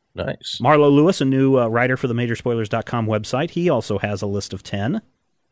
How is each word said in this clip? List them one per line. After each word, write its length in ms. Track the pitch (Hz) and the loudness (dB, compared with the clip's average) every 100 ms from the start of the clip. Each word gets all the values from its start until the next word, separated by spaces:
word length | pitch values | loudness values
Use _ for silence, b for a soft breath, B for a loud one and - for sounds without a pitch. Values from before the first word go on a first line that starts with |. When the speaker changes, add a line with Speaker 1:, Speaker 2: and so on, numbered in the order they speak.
| _ - | _ -8
Speaker 1:
Nice. 440 | - - - - | -6 -8 -10 -2
Speaker 2:
Marlo 300 | 131 151 147 | 2 4 6
Lewis, 300 | 143 156 - | 6 4 2
a 40 | 135 | 2
new, 320 | 135 135 131 | 2 4 4
uh, 100 | 117 | 2
writer 280 | 117 123 131 | 2 0 0
for 120 | 131 | -2
the 60 | |
Major 220 | 117 120 113 | -2 -2 -2
spoilers 320 | 123 117 107 | -2 -2 -2
dot 180 | 113 - | -4 -4
com 220 | 120 110 | -4 0
website. 440 | 107 107 131 170 | -2 -2 -4 -4
He 180 | 170 175 | -2 0
also 280 | 127 - 101 | 0 0 -2
has 220 | 104 101 | -2 -4
a 60 | 104 | -4
list 240 | 101 - | -4 -6
of 100 | 95 | -10
ten. 400 | - 101 107 214 - _ _ _ _ | -8 -4 -4 -4 -8 _ _ _ _